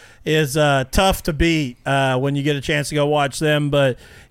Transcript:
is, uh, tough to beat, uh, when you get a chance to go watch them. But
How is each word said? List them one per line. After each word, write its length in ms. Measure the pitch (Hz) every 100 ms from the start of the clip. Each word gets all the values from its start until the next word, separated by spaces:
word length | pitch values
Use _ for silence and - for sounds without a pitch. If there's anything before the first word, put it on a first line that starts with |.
| - - -
is, 320 | 156 156 143
uh, 260 | 147 139 131
tough 320 | - 190 185
to 100 | -
beat, 460 | 147 170 160 139 123 -
uh, 320 | 139 135 127
when 180 | 139 143
you 60 |
get 120 | 139 143
a 60 |
chance 300 | 131 147 143
to 40 | 147
go 120 | 147
watch 320 | 147 143 -
them. 320 | 156 151 147
But 280 | 143 139 120 - - -